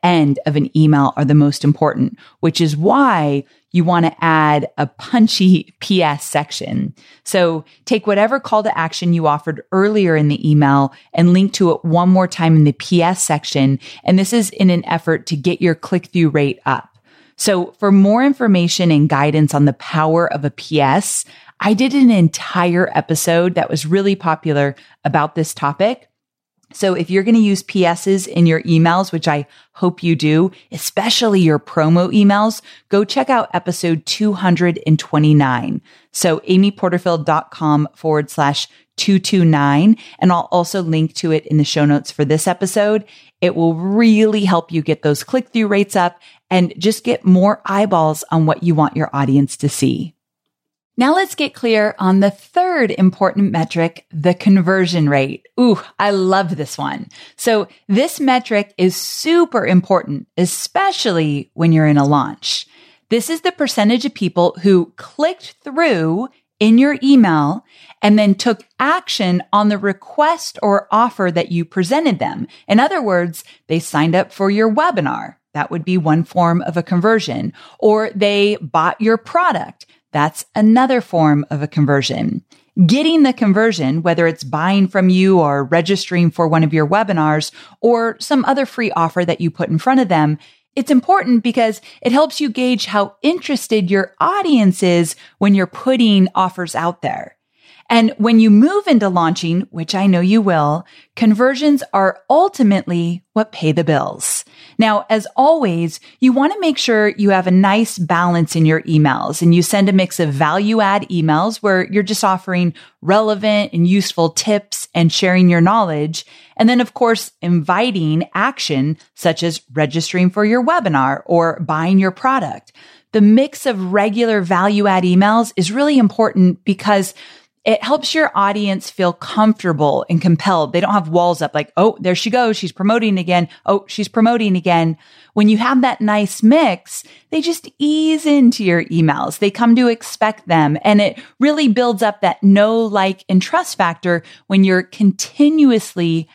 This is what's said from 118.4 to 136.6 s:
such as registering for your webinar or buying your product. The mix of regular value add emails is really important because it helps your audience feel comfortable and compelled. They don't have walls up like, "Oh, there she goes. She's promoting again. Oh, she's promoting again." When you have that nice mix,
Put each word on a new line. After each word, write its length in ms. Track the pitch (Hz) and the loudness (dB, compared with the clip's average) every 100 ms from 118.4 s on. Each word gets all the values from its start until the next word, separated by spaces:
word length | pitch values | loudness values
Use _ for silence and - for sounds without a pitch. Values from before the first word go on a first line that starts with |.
| 233 269 - 143 143 156 _ | -6 -6 -6 -2 -2 -4 _
such 280 | - 180 160 | -6 -4 -2
as 180 | 170 160 _ | -4 -6 _
registering 560 | 131 151 160 160 180 180 | -4 -4 -4 -4 0 0
for 160 | 196 208 | 0 0
your 180 | 240 | 0
webinar 580 | 247 349 214 165 - 139 - | 0 -2 0 0 0 -2 -2
or 340 | 170 165 156 | 0 0 -2
buying 380 | 165 156 170 190 | -4 -4 0 2
your 140 | 190 | 0
product. 600 | 185 262 269 160 - - _ - _ _ | -2 -2 -2 -4 -12 -18 _ -20 _ _
The 80 | 220 | 2
mix 460 | 208 226 277 - 277 | 4 4 2 -4 -6
of 260 | 202 185 | -4 -2
regular 480 | 202 214 208 233 214 | 0 0 0 0 0
value 460 | 175 180 196 208 202 | 0 0 0 0 0
add 180 | 185 | 2
emails 480 | 180 180 202 226 226 | 2 4 4 2 0
is 160 | - 175 | -2 -4
really 280 | 226 294 277 | -2 0 2
important 640 | 214 - 220 - 180 180 | 2 2 0 2 2 2
because 480 | - 190 208 202 190 - - - _ _ | -4 -4 0 0 -2 -10 -20 -20 _ _
it 180 | - 220 | -2 -2
helps 320 | 220 302 - | 0 -4 -2
your 160 | 311 302 | -2 -2
audience 560 | - 202 208 202 190 - | 0 -2 -2 -4 -4 -8
feel 240 | - 180 | -4 -4
comfortable 920 | 175 - - 220 214 185 151 147 139 - | -4 -6 0 0 2 -2 0 0 0 0
and 100 | 165 | 0
compelled. 520 | 175 165 196 180 147 | 2 0 2 0 0
They 80 | 170 | -2
don't 120 | 175 | -2
have 160 | 208 156 | -2 0
walls 320 | 175 175 170 | 0 0 0
up 140 | 151 | -4
like, 180 | 151 151 - | -4 -4 0
"Oh, 180 | 214 - | 0 0
there 160 | 185 | -2
she 140 | 180 226 | -2 -2
goes. 300 | 247 240 220 | 0 0 -2
She's 140 | 175 | -6
promoting 440 | - 196 233 220 190 | -4 -2 0 0 -2
again. 320 | 175 180 165 - | 0 -2 -2 -6
Oh, 220 | - 202 - | -4 -4 -4
she's 180 | - 208 | -8 -6
promoting 460 | - 220 240 214 | 0 2 2 0
again." 440 | 185 175 170 165 156 _ _ _ | -2 0 0 0 -4 _ _ _
When 160 | - 214 | 0 2
you 80 | 214 | 2
have 240 | 240 262 | 2 0
that 220 | 254 - | 0 -2
nice 400 | 214 208 202 - | -2 -2 -2 0
mix, 640 | 220 302 | 4 4